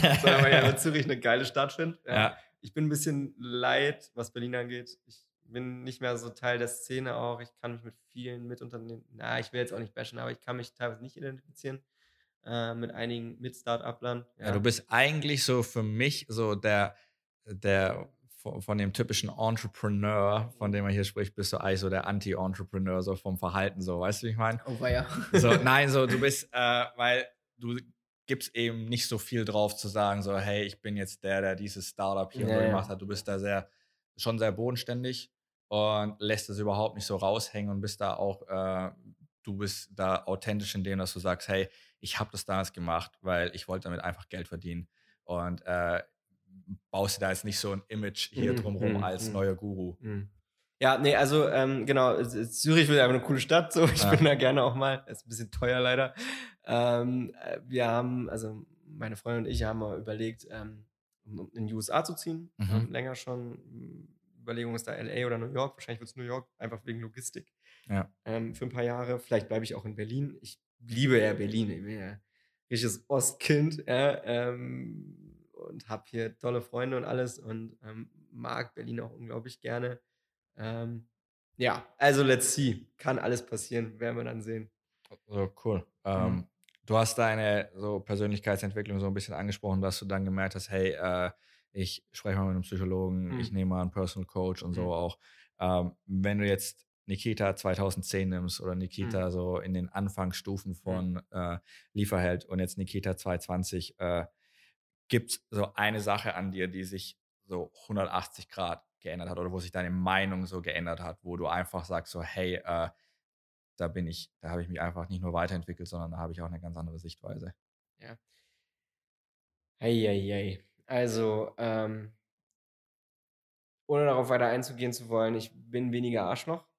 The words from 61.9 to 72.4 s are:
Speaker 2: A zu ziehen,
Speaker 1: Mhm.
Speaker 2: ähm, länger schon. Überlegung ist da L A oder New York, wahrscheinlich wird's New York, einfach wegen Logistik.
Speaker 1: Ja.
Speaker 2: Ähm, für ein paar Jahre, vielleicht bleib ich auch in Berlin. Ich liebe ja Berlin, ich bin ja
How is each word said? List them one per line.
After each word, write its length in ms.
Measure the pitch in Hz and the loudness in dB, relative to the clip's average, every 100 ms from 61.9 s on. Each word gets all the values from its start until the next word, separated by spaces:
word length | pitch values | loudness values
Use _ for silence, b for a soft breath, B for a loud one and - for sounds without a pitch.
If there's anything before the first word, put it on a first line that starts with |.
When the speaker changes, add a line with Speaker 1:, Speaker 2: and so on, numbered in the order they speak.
Speaker 2:
A 120 | 147 | 0
zu 120 | - 165 | 0 -4
ziehen, 360 | 175 165 170 - | -6 -8 -10 -4
Speaker 1:
Mhm. 220 | 95 107 | 2 2
Speaker 2:
ähm, 100 | 117 | 2
länger 220 | 123 131 127 | -2 -4 -6
schon. 920 | - 123 120 - - 117 - - - _ _ _ | -6 -6 -8 -12 -16 -16 -16 -16 -20 _ _ _
Überlegung 320 | 117 117 117 | -8 -4 -4
ist 140 | 117 - | -4 -6
da 60 | 113 | -8
L 120 | 113 123 | -4 -2
A 40 | 123 | -2
oder 100 | 117 | -2
New 160 | 117 | -2
York, 220 | 135 139 - | -2 -2 -6
wahrscheinlich 220 | - 113 | -10 -10
wird's 160 | 117 131 | -12 -10
New 80 | |
York, 260 | 120 127 - - | -8 -8 -8 -10
einfach 260 | 113 113 | -8 -8
wegen 160 | 120 117 | -8 -8
Logistik. 540 | 113 120 120 - - _ b b - | -10 -10 -12 -12 -16 _ b b -4
Speaker 1:
Ja. 220 | 98 95 _ 113 | -2 -2 _ -6
Speaker 2:
Ähm, 300 | 113 113 117 | -4 -4 -6
für 100 | 131 | -6
ein 40 | |
paar 120 | 123 | -2
Jahre, 360 | 120 120 120 123 | -2 -2 -4 -4
vielleicht 280 | - 117 107 | 0 0 2
bleib 160 | 110 | -2
ich 120 | 110 - | -2 -6
auch 100 | 107 | -8
in 100 | 107 | -6
Berlin. 420 | 107 127 143 - | -4 -2 -4 -6
Ich 180 | 110 - _ _ | -18 -20 _ _
liebe 400 | 117 117 135 120 | -4 2 8 8
ja 120 | 107 | 8
Berlin, 360 | 101 101 110 107 | 4 0 0 0
ich 120 | 82 | -2
bin 160 | 101 107 | -8 -8
ja 200 | 95 101 _ _ | -10 -12 _ _